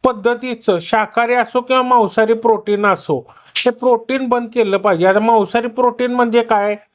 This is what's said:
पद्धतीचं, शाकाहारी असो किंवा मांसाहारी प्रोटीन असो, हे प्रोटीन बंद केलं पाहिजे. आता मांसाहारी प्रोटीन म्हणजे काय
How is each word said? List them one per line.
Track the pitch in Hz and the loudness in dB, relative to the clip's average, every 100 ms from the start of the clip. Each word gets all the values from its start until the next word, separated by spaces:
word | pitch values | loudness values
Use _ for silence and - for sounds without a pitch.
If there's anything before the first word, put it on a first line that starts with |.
पद्धतीचं, | 254 226 214 240 254 233 - 180 | -2 -2 -4 -4 -6 -6 -2 -2
शाकाहारी | 170 220 208 - 233 | 0 -2 -2 -2 0
असो | 247 226 247 | 0 0 -4
किंवा | 247 262 | -2 -2
मांसाहारी | 254 247 202 - 220 | 2 2 2 0 0
प्रोटीन | 226 226 214 - 208 208 | 0 0 0 0 0 0
असो, | 185 - 143 - - _ - | 0 -2 -6 -6 -20 _ -4
हे | 247 | -2
प्रोटीन | 247 247 233 233 262 262 | 0 0 0 0 -4 -2
बंद | 240 240 | -2 -2
केलं | 240 214 196 | -2 0 0
पाहिजे. | 202 175 190 | 0 2 2
आता | 196 | 2
मांसाहारी | 220 226 196 233 240 | 4 2 2 -2 -4
प्रोटीन | 226 247 240 247 | 0 -2 0 -4
म्हणजे | 247 240 233 | 0 2 0
काय | 233 214 202 208 _ | 2 0 0 -4 _